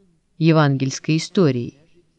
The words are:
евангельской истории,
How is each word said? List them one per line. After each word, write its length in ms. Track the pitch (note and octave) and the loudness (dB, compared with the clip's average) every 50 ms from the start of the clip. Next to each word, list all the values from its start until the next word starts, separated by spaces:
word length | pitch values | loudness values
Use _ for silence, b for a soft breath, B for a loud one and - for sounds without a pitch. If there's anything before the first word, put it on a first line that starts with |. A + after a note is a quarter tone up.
| _ _ _ _ _ _ _ - | _ _ _ _ _ _ _ -2
евангельской 800 | D#3 D#3+ D#3+ D#3+ D3+ C#3+ C#3 C3 C3+ C3 C3+ - - - D#3 E3 | 0 2 4 4 2 2 0 -2 -4 -6 -6 -6 -6 -4 -4 -4
истории, 600 | - - - G#3 F#3 D3 C3 B2 A#2+ - - _ _ _ _ _ _ _ _ | -4 -4 -2 0 0 2 0 -2 -6 -10 -12 _ _ _ _ _ _ _ _